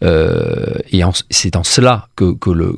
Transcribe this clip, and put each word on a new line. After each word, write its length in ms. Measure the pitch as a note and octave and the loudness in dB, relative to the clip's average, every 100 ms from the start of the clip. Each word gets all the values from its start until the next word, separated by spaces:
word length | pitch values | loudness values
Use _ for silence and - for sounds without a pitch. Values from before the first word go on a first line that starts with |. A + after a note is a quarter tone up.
euh, 680 | F2+ D#2+ D#2+ G1+ G1+ G1+ - - - | 0 2 2 -2 -2 -4 -6 -6 -2
et 100 | F#2 | 0
en, 100 | F2 - - | 0 -2 -4
c'est 260 | - F#2+ F2 | -4 -2 -2
en 80 | |
cela 440 | E2+ - B2+ A2+ - | -2 2 2 2 -4
que, 200 | - F#2 | -2 0
que 160 | - F#2 | 0 0
le, 260 | E2 F2+ | 0 -2